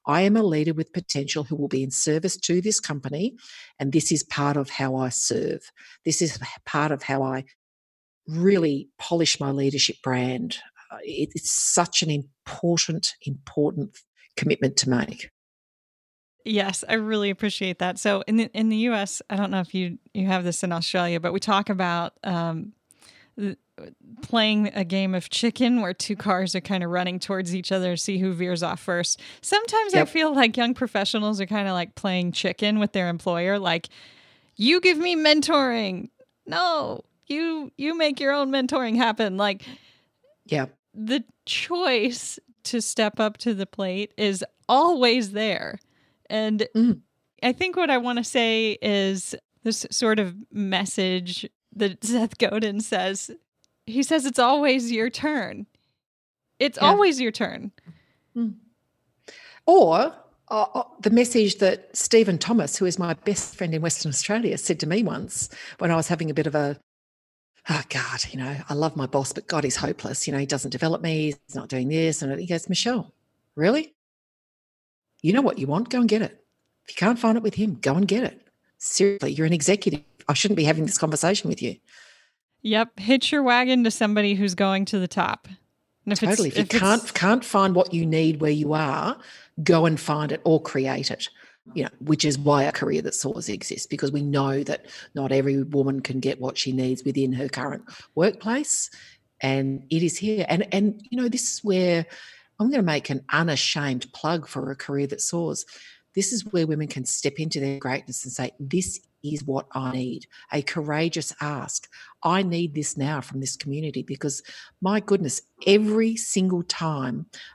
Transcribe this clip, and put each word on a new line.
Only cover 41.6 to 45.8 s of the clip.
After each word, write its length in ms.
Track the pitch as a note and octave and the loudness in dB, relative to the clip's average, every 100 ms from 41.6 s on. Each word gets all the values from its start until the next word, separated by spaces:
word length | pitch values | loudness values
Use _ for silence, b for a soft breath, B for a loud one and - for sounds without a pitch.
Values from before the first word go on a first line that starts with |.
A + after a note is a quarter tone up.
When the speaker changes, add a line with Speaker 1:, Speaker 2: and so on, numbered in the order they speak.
| - F4 F4+ A#3+ B3 A#3+ - - - _ | -4 -2 0 2 0 -4 -10 -14 -18 _
Speaker 2:
to 160 | - A#3+ | -6 -4
step 400 | - - G#3+ A3 | -2 0 0 0
up 160 | G#3+ G#3+ | -2 -2
to 160 | A#3+ | -4
the 120 | G3 G3 | -4 -4
plate 460 | - F#3+ F#3+ G#3 - | -6 -6 -4 -8 -2
is 280 | G#3 F#3+ - _ - | -2 -2 -6 _ 2
always 640 | C4 E4 D#4 A#3+ B3 G3+ | 6 6 6 4 4 2
there. 460 | G3+ A3 G#3 - - | -2 -2 -2 -6 -12